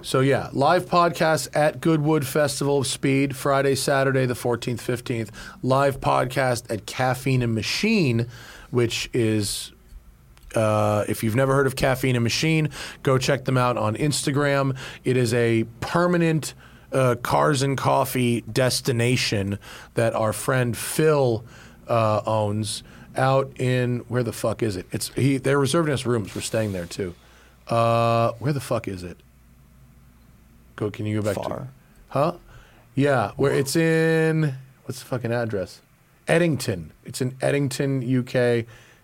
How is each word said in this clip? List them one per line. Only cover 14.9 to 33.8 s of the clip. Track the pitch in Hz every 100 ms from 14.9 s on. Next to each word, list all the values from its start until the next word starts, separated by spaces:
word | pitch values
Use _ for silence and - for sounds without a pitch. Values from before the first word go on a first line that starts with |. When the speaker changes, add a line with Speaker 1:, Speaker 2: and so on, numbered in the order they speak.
| - -
Speaker 1:
It | 127
is | 120
a | 120 117 113 113 -
permanent, | - 170 180 175 165 160 - - - - -
uh, | 135 131 120
cars | - 147 147 143
and | 139 135
coffee | 139 139 135 131 123 117 -
destination | 110 127 - - 117 117 127 - 107 98 101 - - -
that | - 117 110
our | 110
friend | 104 - 131 123 107
Phil, | - - 156 147 131 110 - - - - -
uh, | 117 110 107 110
owns | 110 104 104 107 - - - - -
out | 131 135 131 -
in, | 127 127 123 123 -
where | 120
the | 117
fuck | - 117 107
is | 113 92
it? | -
It's, | 110 -
he, | - 127 135
they're | 131 143
reserving | 135 165 156
us | 127 -
rooms. | 120 95
We're | 104
staying | - 113 110
there | 95 85
too. | - 95 82 - - - - -
Uh, | 117 117 117 117 117 117 -
where | 120
the | 143
fuck | - 120 -
is | 95
it? | 90 - - _ - - - - - - - - - - - - - -
Go, | 107
can | - 107
you | 107
go | 104
back | 98
to | -
Speaker 2:
Far. | - 131 - - - -
Speaker 1:
Huh? | 135 156 - - - - - - -
Yeah, | 139 131 101 -
where | 139
it's | 135 135
in, | 165